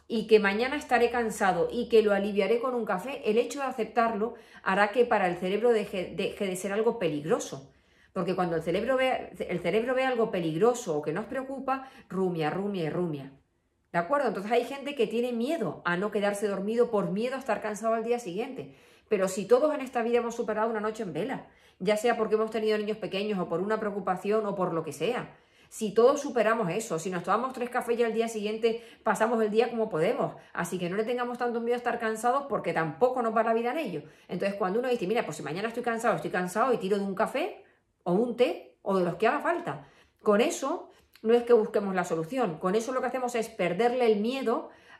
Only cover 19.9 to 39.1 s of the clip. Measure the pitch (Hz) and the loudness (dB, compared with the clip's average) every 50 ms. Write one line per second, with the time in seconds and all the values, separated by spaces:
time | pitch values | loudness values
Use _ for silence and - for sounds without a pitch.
19.9 | - 240 220 233 233 240 233 233 226 247 214 226 214 214 226 233 226 214 208 220 | -4 -2 0 2 2 2 2 0 -4 -4 -4 -4 -2 0 0 0 -2 -2 -4 -4
20.9 | 220 233 214 175 139 156 208 269 226 170 - - _ _ _ _ _ _ 190 208 | -4 -6 -8 -6 -4 -4 -4 -4 -6 -8 -10 -16 _ _ _ _ _ _ 0 0
21.9 | 208 208 240 240 226 220 214 190 214 214 220 214 233 226 214 214 214 214 208 208 | 0 2 2 2 2 2 0 0 2 0 0 -2 -2 -2 0 0 0 0 -2 -4
22.9 | 208 214 185 151 190 190 208 214 208 185 170 - 165 170 190 208 220 214 214 202 | -6 -6 -6 -6 -4 -4 -2 -2 -2 -2 -2 -2 -2 -2 0 -2 -2 -2 -2 -4
23.9 | 196 202 180 196 180 180 - 202 214 220 214 202 180 180 180 170 165 160 160 147 | -4 -4 -2 -2 -4 -2 0 0 0 0 0 -2 -2 -2 -2 -2 -2 -4 -4 -6
24.9 | 143 - 156 220 254 196 156 - - - _ _ _ _ _ _ - - 220 196 | -6 -4 -2 -2 -2 -4 -6 -10 -14 -20 _ _ _ _ _ _ -10 -6 -6 0
25.9 | 190 226 233 262 294 277 285 277 - 240 208 220 226 233 208 165 175 220 220 - | 4 6 6 6 6 4 -2 0 0 2 4 4 2 2 0 0 -2 -2 -4 -4
26.9 | 170 165 160 190 185 170 170 190 196 226 254 254 - 220 240 240 - 247 233 233 | -4 -4 -4 -4 -4 -4 0 0 0 0 0 -2 -4 -6 -6 -4 -4 -4 -2 0
27.9 | 233 220 240 226 214 226 226 226 226 214 202 214 220 220 233 226 220 - - - | 0 2 2 2 2 0 -2 -2 -2 -4 -4 -4 -2 0 2 0 0 0 -6 -14
28.9 | - - _ 220 196 196 220 226 247 226 220 208 202 226 240 233 233 220 214 - | -20 -2 _ 0 2 4 2 2 4 2 2 4 4 2 2 2 0 -2 -2 0
29.9 | 180 156 170 214 269 269 175 135 - - - - - - 180 - 190 175 175 170 | 0 2 2 2 2 0 -2 -2 -4 -10 -16 -10 -6 -4 -4 -4 -4 -4 -4 -2
30.9 | 185 214 214 254 240 247 247 247 240 240 247 240 226 233 233 233 247 240 240 247 | -2 -2 -2 -2 -2 -2 -2 -4 -4 -2 -2 -2 -2 -2 0 0 -2 0 0 -2
31.9 | 226 - 226 220 220 214 247 240 254 277 277 - 208 170 - 170 165 165 160 156 | -2 -2 -2 -2 -2 0 2 2 2 2 0 -2 -4 -2 -2 -2 0 0 -2 -2
32.9 | 147 - 247 254 254 254 226 226 208 226 220 226 226 226 233 240 269 330 302 196 | 2 2 2 2 2 0 -2 0 2 2 2 2 0 0 0 -2 -2 -4 -4 -4
33.9 | 170 147 - - - - - - 185 180 196 202 196 - 185 185 196 240 254 254 | -6 -8 -10 -12 -20 -20 -12 -10 -6 -4 -4 -4 -2 -2 -2 0 0 0 0 0
34.9 | 247 240 185 180 220 240 - 165 151 - 151 139 156 190 214 226 226 247 240 240 | 0 0 0 0 0 0 -2 -2 -8 -8 -8 -6 -6 -4 -4 -4 -4 -4 -4 -2
35.9 | 226 220 240 226 180 156 - 170 - 185 180 180 - 214 247 269 240 - 185 185 | -4 0 2 0 0 0 -2 -2 -2 -2 -2 -2 0 0 2 2 2 0 0 0
36.9 | 208 202 202 196 185 185 214 - - 277 349 415 - - - _ _ _ _ _ | 0 0 0 -2 -2 -2 -2 -2 0 -2 -4 -4 -6 -12 -18 _ _ _ _ _
37.9 | _ _ _ 175 175 208 247 247 220 - 247 320 359 - - - _ _ - 196 | _ _ _ 0 2 2 2 0 2 2 2 2 2 -4 -10 -18 _ _ -4 0
38.9 | 190 185 175 170 | 0 2 2 0